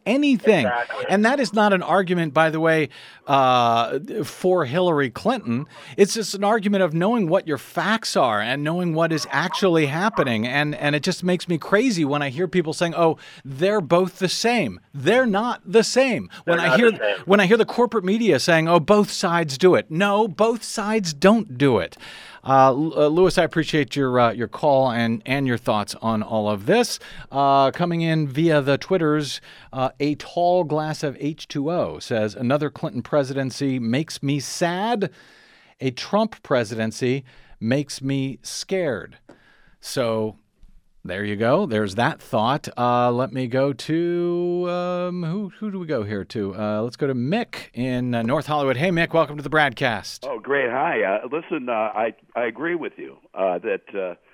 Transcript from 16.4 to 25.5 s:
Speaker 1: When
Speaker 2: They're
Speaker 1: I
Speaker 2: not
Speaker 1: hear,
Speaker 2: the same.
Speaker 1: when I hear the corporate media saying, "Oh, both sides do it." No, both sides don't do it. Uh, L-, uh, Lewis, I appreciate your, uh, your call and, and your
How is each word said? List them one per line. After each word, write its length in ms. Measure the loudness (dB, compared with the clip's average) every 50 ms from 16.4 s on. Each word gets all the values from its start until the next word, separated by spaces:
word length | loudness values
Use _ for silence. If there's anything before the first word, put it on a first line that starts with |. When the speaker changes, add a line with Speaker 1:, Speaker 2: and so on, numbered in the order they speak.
| -2
Speaker 1:
When 140 | 0 0
Speaker 2:
They're 80 | 2 2
Speaker 1:
I 40 | 4
Speaker 2:
not 100 | 4 6
Speaker 1:
hear, 120 | 6 4
Speaker 2:
the 60 | 4
same. 200 | 2 0 -2 -2 -2 2
Speaker 1:
when 140 | 4 4 4
I 80 | 6
hear 100 | 6 4
the 80 | 4 2
corporate 380 | 2 0 0 0 2 0 -2 0
media 360 | 0 0 2 2 2 2 2
saying, 280 | 4 2 2 4 4
"Oh, 120 | 4 4 4
both 300 | 4 4 4 4 4 2
sides 480 | -2 -4 -2 0 0 0 -2 -2 0
do 160 | 4 4 6 6
it." 160 | 4 2 0
No, 380 | -2 0 0 2 2 2 0
both 360 | 0 0 0 0 0 0 -2 -6
sides 500 | -8 -8 -6 -4 -2 -2 -2 -2 -4 0
don't 420 | 4 6 6 6 4 2 -4 -2
do 220 | 0 2 4 4 2
it. 180 | 0 -2 -8 -14 -20 -20 -20 -20 -20 -20 -20 -8 -2
Uh, 240 | 2 6 6 6
L-, 260 | 6 6 2 -2 -2 2
uh, 120 | 2 2
Lewis, 300 | 4 4 4 4 4 4 2
I 40 | 0
appreciate 520 | 2 0 -2 -2 0 0 0 -2 0 -2
your, 240 | -2 0 2 4 4
uh, 120 | 4 4 2
your 160 | 0 -6 -6
call 420 | -4 -2 2 4 4 4 4 2
and, 320 | 2 0 0 0 -2 -4 -4
and 220 | -4 -2 -2 0
your 100 | 0